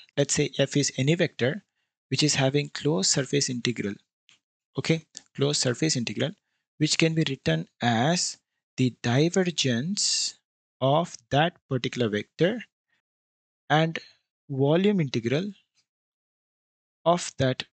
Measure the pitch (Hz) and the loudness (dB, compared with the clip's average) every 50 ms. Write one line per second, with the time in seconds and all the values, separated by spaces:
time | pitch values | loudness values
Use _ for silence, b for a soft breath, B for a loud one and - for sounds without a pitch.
0 | - _ _ - 143 139 - - 147 139 - - 139 135 - 147 139 - - - | -20 _ _ 0 0 0 0 0 -2 -2 0 0 -2 0 2 0 0 0 0 0
1 | 131 139 165 175 180 147 - - 117 127 165 208 - _ _ _ _ _ _ _ | 0 2 2 2 0 -2 -2 -2 -2 -2 -2 -4 -8 _ _ _ _ _ _ _
2 | _ _ 135 - 151 147 - - 135 135 135 147 143 147 - - - 147 156 180 | _ _ -2 0 2 2 2 2 2 2 2 0 -2 -4 -6 -4 -2 -2 0 0
3 | 196 - - 151 135 - - 143 135 - 131 120 - 131 117 110 107 101 101 - | 2 2 2 0 0 0 -2 -2 0 -2 -2 -2 -2 -2 -2 -2 -4 -6 -6 -8
4 | _ _ _ _ _ _ _ _ _ _ _ _ _ _ _ - - - 165 160 | _ _ _ _ _ _ _ _ _ _ _ _ _ _ _ -4 -2 0 0 -2
5 | - _ _ - - _ _ - 135 143 147 - - 131 123 - 160 160 - 131 | -2 _ _ -20 -20 _ _ -2 -2 0 0 0 0 0 0 0 0 0 0 0
6 | 117 - 104 110 123 143 - - _ _ _ _ _ _ _ - 151 151 - - | -2 -4 -4 -4 -4 -4 -4 -8 _ _ _ _ _ _ _ -2 -2 0 2 2
7 | 165 160 160 160 160 143 135 - - 160 160 160 170 - _ - - 120 117 110 | 2 2 2 0 0 -2 -2 -4 -2 -2 -2 -2 -4 -6 _ -4 -2 0 2 2
8 | 120 151 170 175 - - - - _ _ _ _ _ _ _ - 127 127 - - | 2 2 2 0 -2 -4 -6 -10 _ _ _ _ _ _ _ -2 0 0 -2 -2
9 | - 120 117 135 151 170 - 196 185 180 160 - - 139 120 113 131 170 202 202 | -2 0 2 2 2 2 2 0 0 0 0 -2 -2 0 0 -2 -2 -4 -4 -2
10 | - - - - - - - _ _ _ _ _ _ _ _ _ 131 131 143 160 | -2 -2 -2 -2 -4 -6 -8 _ _ _ _ _ _ _ _ _ 0 2 2 2
11 | 175 175 - - _ _ - 135 156 170 - _ _ - 135 123 - 120 - 127 | 0 -2 -6 -14 _ _ 0 2 2 0 -2 _ _ -6 -4 -4 -4 -4 -2 -2
12 | 123 110 101 104 104 - _ - 156 180 226 240 - - _ _ _ _ _ _ | -2 0 0 -2 -4 -6 _ 0 0 0 0 -2 -8 -14 _ _ _ _ _ _
13 | _ _ _ _ _ _ _ _ _ _ _ _ _ - 143 156 160 165 160 - | _ _ _ _ _ _ _ _ _ _ _ _ _ 0 2 2 2 0 -2 -6
14 | - - - _ _ _ _ _ _ - 143 131 139 139 156 170 190 208 208 190 | -10 -14 -20 _ _ _ _ _ _ -8 -2 0 2 4 4 4 4 4 2 2
15 | 156 127 - 127 104 117 123 147 190 208 196 - _ _ _ _ _ _ _ _ | 0 0 -2 -2 -2 -2 -2 -2 -2 -6 -10 -14 _ _ _ _ _ _ _ _
16 | _ _ _ _ _ _ _ _ _ _ _ _ _ _ _ _ _ _ _ _ | _ _ _ _ _ _ _ _ _ _ _ _ _ _ _ _ _ _ _ _
17 | - 165 170 175 - - - - 135 131 131 - - - | 0 0 0 0 0 -6 -4 0 0 0 0 -2 -6 -12